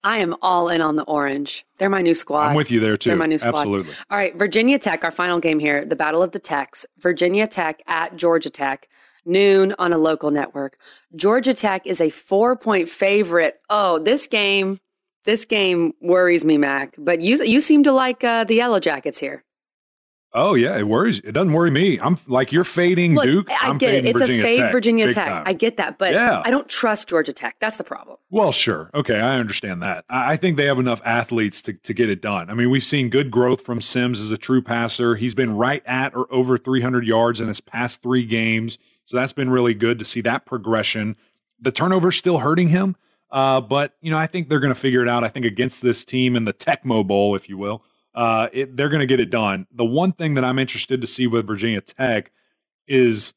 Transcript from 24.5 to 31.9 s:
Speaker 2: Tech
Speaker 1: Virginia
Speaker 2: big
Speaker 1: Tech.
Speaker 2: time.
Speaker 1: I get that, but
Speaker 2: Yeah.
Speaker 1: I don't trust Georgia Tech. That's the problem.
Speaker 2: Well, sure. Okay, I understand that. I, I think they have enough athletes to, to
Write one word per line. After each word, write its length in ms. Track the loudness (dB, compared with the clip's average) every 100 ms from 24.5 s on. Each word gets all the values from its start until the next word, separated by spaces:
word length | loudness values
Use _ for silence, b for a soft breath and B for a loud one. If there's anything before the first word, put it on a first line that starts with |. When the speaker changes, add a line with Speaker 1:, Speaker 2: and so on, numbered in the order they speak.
| 2
Speaker 2:
Tech 120 | 2
Speaker 1:
Virginia 340 | 2 2 2 2
Speaker 2:
big 80 |
Speaker 1:
Tech. 120 | 0 -2
Speaker 2:
time. 160 | -4 -4
Speaker 1:
I 60 |
get 240 | -2 -2 -2
that, 180 | -8 -2
but 140 | 0
Speaker 2:
Yeah. 300 | 2 2 0
Speaker 1:
I 60 | 0
don't 180 | -2 -2
trust 400 | -2 -2 -2 -2
Georgia 240 | -2 -2
Tech. 240 | -6 -10 -6
That's 180 | -6 -6
the 60 |
problem. 340 | -12 -14 -16 -20 _
Speaker 2:
Well, 240 | 0 2
sure. 380 | 2 -2 -2 -4
Okay, 260 | -4 0 0
I 160 | 2 0
understand 440 | -2 -6 -6 -6
that. 220 | -6 -8 -6
I, 240 | -4 0
I 20 | 0
think 220 | 0 2
they 80 | 2
have 120 | 2
enough 220 | 0 -2
athletes 600 | -2 -2 -2 -2 -2 -4
to, 100 | -12
to 220 | -14 -10